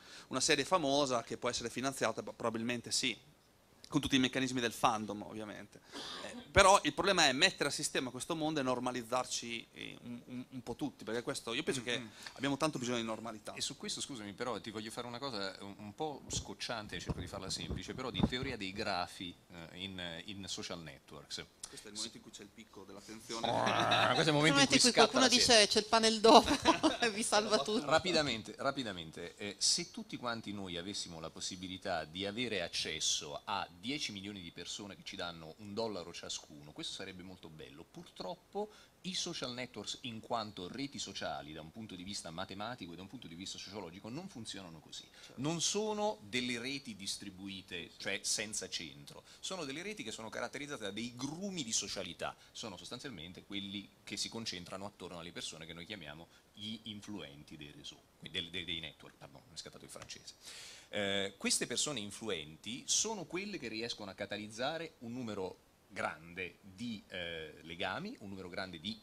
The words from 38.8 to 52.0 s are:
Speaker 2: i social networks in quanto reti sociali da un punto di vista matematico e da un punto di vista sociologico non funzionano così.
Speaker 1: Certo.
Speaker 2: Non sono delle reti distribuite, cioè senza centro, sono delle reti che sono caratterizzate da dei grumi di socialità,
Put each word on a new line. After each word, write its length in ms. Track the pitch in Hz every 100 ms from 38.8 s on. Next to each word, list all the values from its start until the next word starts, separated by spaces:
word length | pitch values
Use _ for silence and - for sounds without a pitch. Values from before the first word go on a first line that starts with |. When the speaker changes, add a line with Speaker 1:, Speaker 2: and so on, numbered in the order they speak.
| - _ 180
Speaker 2:
i 100 | 180
social 360 | - 165 131
networks 440 | 123 123 - 98 -
in 180 | 127 113
quanto 480 | 107 117 107 95 90
reti 280 | - 139 107
sociali 540 | - 95 95 73 71
da 80 | 78
un 140 | 78
punto 200 | 95 107
di 100 | 92
vista 280 | 90 101 -
matematico 600 | 82 95 98 107 123 87
e 20 | 82
da 60 |
un 80 | 98
punto 180 | 127 98
di 80 | 82
vista 220 | 95 -
sociologico 500 | - - 85 87 110
non 220 | 131 190
funzionano 500 | - 107 98 92 80
così. 240 | - - -
Speaker 1:
Certo. 220 | - - -
Speaker 2:
Non 180 | 139 170
sono 600 | - 202 214 208 208 214
delle 360 | 104 123 123 120
reti 380 | 123 139 131 98
distribuite, 920 | 98 - 101 92 98 95 90 87 82 -
cioè 240 | 107 101
senza 460 | - - 107 107 92
centro, 540 | - 82 69 71 - - -
sono 240 | - 190 147
delle 160 | 139
reti 220 | 185 214
che 80 | 110
sono 180 | 107 110
caratterizzate 540 | 120 117 135 143 139
da 80 | 104
dei 260 | 104 120 120
grumi 480 | 135 160 202 185 117
di 80 |
socialità, 600 | 107 98 104